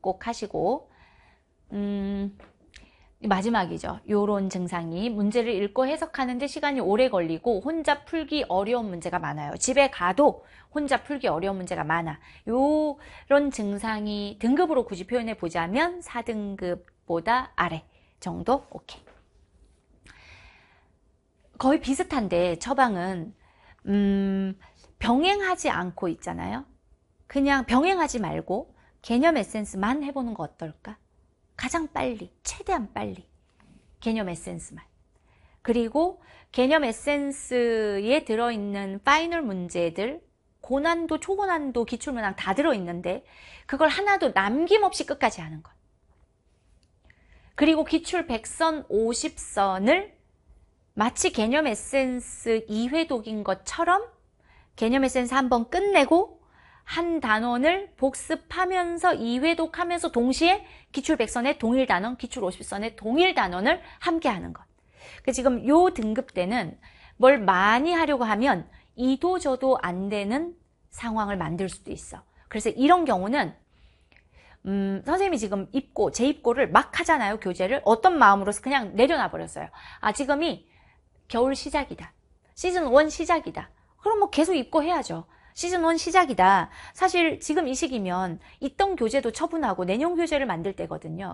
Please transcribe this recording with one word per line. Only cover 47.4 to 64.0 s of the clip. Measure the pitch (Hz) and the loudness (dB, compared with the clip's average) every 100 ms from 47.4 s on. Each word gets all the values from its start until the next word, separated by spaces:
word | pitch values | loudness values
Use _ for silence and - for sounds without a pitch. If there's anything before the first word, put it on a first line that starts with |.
| _ - | _ 2
그리고 | 302 320 | 4 4
기출 | 311 320 - 359 339 | 2 -2 0 -4 -4
백 | 226 - | -6 -6
선, | - 330 311 - | -2 0 0 -2
오십 | 208 226 233 311 - | 0 0 -2 -6 -8
선을 | - 208 196 185 214 359 415 - _ _ _ - _ _ _ | -6 0 0 2 4 2 0 -14 _ _ _ -20 _ _ _
마치 | - 226 - 370 | -2 -2 0 -2
개념 | - 214 285 294 | 0 0 2 0
에센스 | 208 - 277 262 247 - - 233 226 220 | -4 -2 0 0 -2 -8 -6 -2 -2 0
이 | 214 240 | -2 0
회 | 320 330 | 0 0
독인 | 247 220 214 | -4 -4 -4
것처럼 | 202 190 - - 339 381 480 _ _ _ _ _ _ - | -4 -4 -4 -2 2 2 0 _ _ _ _ _ _ -4
개념 | 226 269 | 0 2
에센스 | 262 254 240 | 2 0 0
한 | 262 254 | 0 2
번 | 240 233 | 2 0
끝내고 | 359 403 370 277 330 - - _ _ - - - | 0 4 4 6 4 4 -6 _ _ -20 -20 -8
한 | 320 339 330 | -4 -2 -2
단원을 | 233 214 240 240 302 381 392 - | 2 2 2 2 2 2 -4 -2
복습하면서 | 269 269 - 320 - 339 359 370 349 339 359 - | -2 -2 -6 -6 -4 -4 0 0 -2 0 0 2
이 | 233 247 | -2 0
회 | 320 - | 0 0
독하면서 | 330 - 349 349 330 | -2 -2 -4 -2 -2
동시에 | 240 247 254 330 392 - - _ | 0 0 4 4 4 -2 -20 _
기출 | 277 285 311 | -4 0 0
백 | 220 | 0
선의 | 247 254 294 | -2 -2 0
동일 | 226 262 254 | 0 2 2
단원, | 180 220 247 | 0 -2 -8
기출 | 233 254 185 | -10 -6 -6
오십 | 185 | -6
선의 | 160 202 220 220 | -8 -8 -8 -6
동일 | 208 277 370 285 | 0 2 4 2
단원을 | 190 180 233 339 - | 0 0 0 0 -4
함께 | - | -8